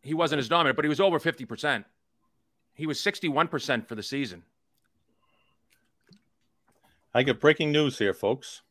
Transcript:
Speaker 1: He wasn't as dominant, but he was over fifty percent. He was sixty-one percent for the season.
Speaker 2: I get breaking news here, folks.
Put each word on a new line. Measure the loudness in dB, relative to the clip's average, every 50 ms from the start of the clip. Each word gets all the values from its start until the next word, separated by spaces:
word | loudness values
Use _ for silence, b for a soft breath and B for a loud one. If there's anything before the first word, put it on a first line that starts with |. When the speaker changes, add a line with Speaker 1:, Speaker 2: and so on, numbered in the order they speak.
Speaker 1:
He | _ -6 -2
wasn't | 0 0 0 0 -2
as | 0
dominant, | 2 2 2 4 4 2
but | 2 0
he | 0
was | 2 2
over | 2 2 2 2
fifty | 0 -2 -4 -4 -10
percent. | -12 -10 -4 -2 -2 -2 -2 -4 _ _ _ _ _ _ _ _ _ _ _ _ _ _ _ _ _ _
He | -8 -6
was | -6 -6
sixty-one | -2 -4 -4 -4 -2 -4 -2 2 2 2 2
percent | 0 -6 -2 -2 -2 -2 -2 -8
for | -12
the | -12 -10
season. | -8 -6 -6 -6 -6 -10 -16 -20 _ _ _ _ _ _ _ _ _ _ _ _ _ _ _ _ _ _ _ _ _ _ _ _ _ _ _ _ _ _ _ _ _ -20 _ _ _ _ _ _ _ _ _ _ _ _ _ _ _ _ _ _ _ _
Speaker 2:
I | 2 2
get | 2 0 4
breaking | 4 4 4 4 0 0 2
news | 2 2 0 0
here, | 0 0 0 0
folks. | 0 -2 -2 -2 -2 -6 -20 -20 -20 _ _